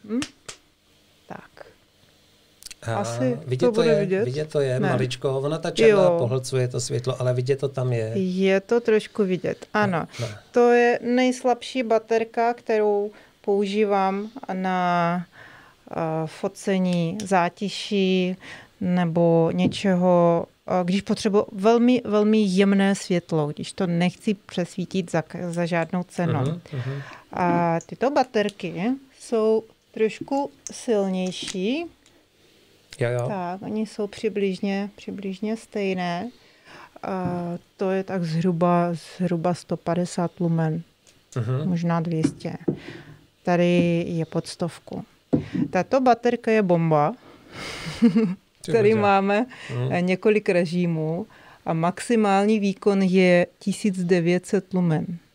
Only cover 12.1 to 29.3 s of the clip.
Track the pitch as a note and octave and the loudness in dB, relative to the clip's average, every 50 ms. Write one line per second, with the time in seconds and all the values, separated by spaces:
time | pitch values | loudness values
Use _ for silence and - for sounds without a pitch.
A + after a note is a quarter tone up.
12.1 | A3+ A3+ A3+ A3+ - A#3+ A#3 A#3 A#3+ A#3+ - - A3 G#3+ G#3 G#3 G#3 G3+ G3+ G#3+ | 0 0 0 -2 -2 0 0 0 0 -2 -2 -2 0 2 2 2 2 0 -2 -4
13.1 | G#3 - - _ _ _ - - G3+ G3 G#3 G3 G3 G#3+ A3 G3+ G3+ G3 F#3+ F#3+ | -8 -14 -20 _ _ _ -2 0 0 2 0 0 0 0 2 2 2 2 2 0
14.1 | F#3+ G3+ G#3 A3 - - - - F#3+ F#3 F#3 F#3 F#3 F#3 F3+ F3 F3 F3 E3+ E3+ | 0 -2 -6 -8 -12 -14 -10 -8 -6 -4 -2 -2 0 0 0 2 2 2 2 0
15.1 | F3 F3+ F3 _ _ - - - - - - - _ _ _ - - - E3 D#3+ | 0 -2 -4 _ _ -20 -20 -20 -20 -20 -20 -20 _ _ _ -10 -6 -6 -4 -2
16.1 | D#3+ D#3+ D#3+ D#3+ - - - G3 G3 - - G#3 G3 F#3 F#3 F3+ F3+ F3 E3+ E3 | -2 -4 -4 -6 -8 -8 -8 -8 -8 -6 -4 -2 0 0 2 0 0 0 0 -2
17.1 | F3+ G#3 G#3 F3+ F#3+ F3+ E3+ F3 - - G#3 F#3+ - - - - G#3+ G3 F#3+ F#3 | -4 -6 -4 0 0 0 0 0 -2 -6 -8 -8 -6 -8 -6 -2 0 0 2 2
18.1 | F#3 F#3 F3+ F3+ F#3 - - - - - - _ _ _ G3 F3+ F3+ F3+ F3+ E3 | 2 2 0 -2 -4 -8 -12 -20 -18 -20 -20 _ _ _ -2 0 0 2 0 0
19.1 | D#3+ E3+ E3+ E3+ E3 E3 E3 E3 F3+ F3+ F3+ F#3+ - - - G3 F#3 F3+ F3+ F3+ | 2 2 4 4 4 4 4 2 2 2 0 0 0 0 0 0 2 4 4 4
20.1 | F3+ F3 F3 E3+ E3+ E3+ - _ _ _ _ - F#3 F#3 F3+ F3 F3+ G3+ F#3+ - | 4 6 6 4 4 2 -2 _ _ _ _ -2 -2 0 0 0 0 -2 0 -2
21.1 | G#3+ - - A3 F#3+ G#3 - - A3 G3 F#3+ A3 A#3 A#3+ A#3 B3 B3+ A#3+ B3 G#3+ | -4 -2 0 2 2 2 0 0 -6 0 2 4 4 6 6 4 4 2 2 0
22.1 | G#3 G#3+ G#3 G#3+ A3 A3 G#3+ G3 F3+ F#3+ G3 G3 G3+ G3 G3 G3 G3 - - - | 2 2 4 4 4 4 4 2 4 4 4 4 4 4 4 2 2 0 -2 -2
23.1 | F#3 F3 - - E3+ D#3 D3 D3 D3+ - - - - - G3 F3 E3+ E3+ F3 F3+ | -2 -2 0 0 -2 -2 0 -2 -4 -8 -10 -12 -4 -4 -2 0 2 2 0 0
24.1 | - - - A3+ G#3 - _ - - - F3 - - - F3 - - F#3+ F3+ F3 | -2 -2 -4 -4 -4 -4 _ -8 -6 -6 -6 -4 -6 -10 -8 -4 -4 -4 -4 0
25.1 | - E3 D#3 _ - F3 F3+ F3 E3 E3+ F3 E3 F3 E3+ E3 E3 - F3+ F3+ - | -2 -2 -2 _ -10 -8 -8 -6 -4 -4 -2 0 0 -2 -2 -2 -4 -6 -6 -6
26.1 | - - F3 E3+ D#3+ C#3+ B2+ C3+ E3 F3 - - D3+ C3 A#2+ C3 C#3 C#3 C#3 - | -4 -4 -2 0 0 0 0 -2 -4 -6 -10 -10 -8 -6 -6 -6 -8 -8 -10 -14
27.1 | - - - _ - - F3+ F3 F3 F3 E3+ E3+ E3 E3+ - - F3 - A3 C4+ | -18 -20 -20 _ -6 -2 0 0 2 2 2 0 0 -2 -4 -8 -6 -2 -2 0
28.1 | D4 D4+ B3+ - - A3 G3+ G#3 G3+ - - E3+ E3 E3 F#3 A#3+ C4 C4+ - _ | 2 0 0 2 0 -2 -2 -2 -4 -6 -10 -8 -6 -4 -2 -2 -4 -4 -8 _
29.1 | _ _ - - | _ _ -8 -4